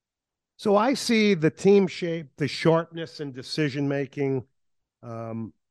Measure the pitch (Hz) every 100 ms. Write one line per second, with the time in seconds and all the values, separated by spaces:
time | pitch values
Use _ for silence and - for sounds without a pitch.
0 | _ _ _ _ _ _ 220 202 233 277
1 | - 226 208 190 156 - 190 202 190 -
2 | 175 165 156 - 143 - 165 165 165 165
3 | 160 - 147 127 127 - 151 135 143 143
4 | 135 - 139 135 - _ _ _ _ _
5 | 120 113 113 113 110 - _